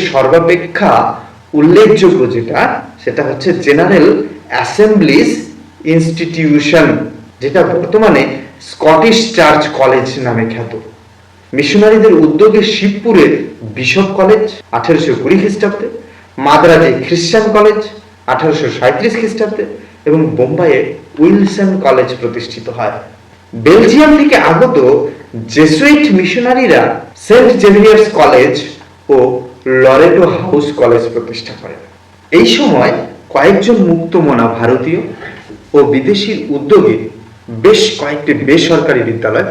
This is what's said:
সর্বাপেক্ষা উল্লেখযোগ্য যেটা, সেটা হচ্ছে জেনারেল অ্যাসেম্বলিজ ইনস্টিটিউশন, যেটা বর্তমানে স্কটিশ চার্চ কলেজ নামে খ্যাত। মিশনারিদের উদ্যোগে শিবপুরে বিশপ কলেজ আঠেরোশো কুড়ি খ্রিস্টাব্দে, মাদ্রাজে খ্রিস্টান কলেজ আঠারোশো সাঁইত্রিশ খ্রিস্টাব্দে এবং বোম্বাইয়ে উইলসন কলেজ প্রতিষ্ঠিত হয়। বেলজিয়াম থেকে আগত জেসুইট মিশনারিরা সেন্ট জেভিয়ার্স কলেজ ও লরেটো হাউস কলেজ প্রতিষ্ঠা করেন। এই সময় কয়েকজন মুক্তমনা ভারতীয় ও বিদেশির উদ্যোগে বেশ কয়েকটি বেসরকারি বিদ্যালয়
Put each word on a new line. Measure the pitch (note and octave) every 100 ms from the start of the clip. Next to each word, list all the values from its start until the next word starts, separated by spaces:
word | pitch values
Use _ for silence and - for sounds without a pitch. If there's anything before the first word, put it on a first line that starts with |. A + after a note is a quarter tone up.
| -
সর্বাপেক্ষা | C3+ C3 E3 E3+ F3 E3+ - F3+ A2+ G2 - - - _ D3+
উল্লেখযোগ্য | D#3 G3+ G#3+ E3+ F3+ - A#2+
যেটা, | A#2 - C#3+ - - - -
সেটা | - - C3
হচ্ছে | C3 F#3 C#3 C#3+
জেনারেল | D3 F3+ F#3 F3+ - - - -
অ্যাসেম্বলিজ | B2+ - - G#3+ G#3 D3+ - - - - - - - D#3+
ইনস্টিটিউশন, | D#3+ E3 E3 E3 E3 D#3 D3 - E3 C#3 A2 - - - -
যেটা | C3+ F#3 F3+
বর্তমানে | F3 E3+ G#3+ G#3+ C3+ - - - - -
স্কটিশ | - D#3 D#3+ A3+ A3+ A3+ -
চার্চ | D3+ D3+ D3+ -
কলেজ | C3 B2+ B2 C#3 B2
নামে | A2+ A2+
খ্যাত। | A2+ A2 A2 - - _ _ _ _ _
মিশনারিদের | C3+ C#3+ G3+ G#3+ A3 A3 D#3+
উদ্যোগে | D#3 D#3 G#3+ G#3+ G#3
শিবপুরে | - G3 - A3+ G3 C3+ - - - A2 B2+
বিশপ | B2+ G3 F#3+ G3
কলেজ | F#3+ G#3+ - - - A#2
আঠেরোশো | F3 D3+ D3 A#2
কুড়ি | C#3+ G3
খ্রিস্টাব্দে, | G3 G3 G3+ - A#3 - - - - - C#3+
মাদ্রাজে | D#3 E3+ D#3+ D#3+ A#2
খ্রিস্টান | - E3+ - A3 G#3 G#3
কলেজ | G#3+ G#3+ - - - - -
আঠারোশো | C3 D#3 - B2+ -
সাঁইত্রিশ | B2+ - A3 A3+
খ্রিস্টাব্দে | A3 - G#3 G#3+ - - - - D3
এবং | D#3 C#3+ -
বোম্বাইয়ে | B2+ D#3+ E3+ C3 - - - -
উইলসন | E3+ G3+ G3 G#3 F#3+ F#3+ C#3
কলেজ | B2+ B2+ B2
প্রতিষ্ঠিত | A#2+ A#2 - - A2+ A#2
হয়। | G#2+ - - - _ _ _
বেলজিয়াম | A#2 C#3+ G#3 A3 C4 D4+ D4
থেকে | C#4+ B3+ -
আগত | E3 B3+ D3 B2+ - D3 - - A#2 A2+
জেসুইট | C#3+ D3+ D#3 C#4+ D4 D4 F#3
মিশনারিরা | E3+ B3 B3 B3 A#3 C3 - - - - -
সেন্ট | A#3+ A#3+ A3+
জেভিয়ার্স | G3+ G3+ G#3+ G#3+ - -
কলেজ | D3 B2+ - - - - - _ -
ও | C3+ B2 B2 - - C3 C3
লরেটো | C3 C3+ F3 F3 E3+ -
হাউস | - D3 C#3+ -
কলেজ | A#2+ A#2 A#2
প্রতিষ্ঠা | A#2 A2+ A2+ - -
করেন। | - - - _ _ _ _
এই | E3 - -
সময় | C4+ C3+ A2+ - - - -
কয়েকজন | C3+ D#3+ G3 G3 G#3+ F3
মুক্তমনা | E3 E3 F3+ D3+ B2 A#2 A2+
ভারতীয় | A#2 B2+ C3 E3+ - - - - - - - D3
ও | C#3+
বিদেশির | C3+ C3 G3 A3 D#3 - C#3
উদ্যোগে | - G#3 - A2+ A2 - - - - A2+
বেশ | F#3 - - -
কয়েকটি | D3 D3 D3 C#3+ B2+
বেসরকারি | E3 E3+ D#3 D3+ B2+ A2+
বিদ্যালয় | A2+ A#2 A#2+ F#3+